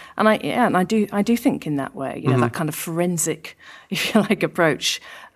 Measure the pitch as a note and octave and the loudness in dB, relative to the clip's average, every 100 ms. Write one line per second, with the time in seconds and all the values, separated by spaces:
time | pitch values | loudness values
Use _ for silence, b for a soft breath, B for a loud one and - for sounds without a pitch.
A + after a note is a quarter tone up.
0 | B - G#3+ G#3+ D3 - A3 F3+ F3+ A3 | B 0 2 2 0 0 2 2 2 2
1 | G3+ G3+ G#3 A#3 C4+ D3 D#3+ C#3+ C3+ - | 0 0 0 2 2 0 -2 -4 -4 -6
2 | C3 C#3 C3+ B2+ B2 - D#3 D3+ - E3 | -8 -4 0 2 2 -2 -6 -6 -6 -2
3 | F3 E3+ D#3+ D#3 - - - - - - | 0 0 -2 -4 -8 -20 -20 -20 -8 -4
4 | - A3 - G#3 E3 - E3 C#3 - - | 2 2 2 2 0 2 2 2 -2 -6
5 | B B B | B B B